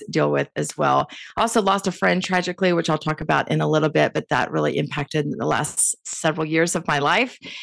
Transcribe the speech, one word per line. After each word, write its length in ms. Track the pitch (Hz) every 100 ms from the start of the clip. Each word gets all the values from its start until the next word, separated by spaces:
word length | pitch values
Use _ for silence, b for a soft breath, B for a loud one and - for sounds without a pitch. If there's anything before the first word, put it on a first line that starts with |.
| -
deal 200 | 156 147
with 160 | 143 143 -
as 220 | 147 -
well. 300 | 139 135 139 B B B
I 60 |
also 220 | 226 226
lost 240 | 196 196 190
a 40 |
friend 320 | - 185 175
tragically, 500 | - 180 175 175 185
which 180 | 170 165
I'll 80 | 156
talk 220 | 156 151
about 280 | 160 147 -
in 100 | 151
a 80 | 151
little 220 | 156 151
bit, 240 | 156 147
but 160 | - -
that 220 | 131 -
really 260 | 156 151 135
impacted 540 | - 143 143 156 147
the 160 | - 147
last 480 | 120 147 - - - -
several 400 | - 156 151 156
years 300 | 160 175 170
of 120 | 165
my 120 | 147
life. 400 | 143 190 254 - B B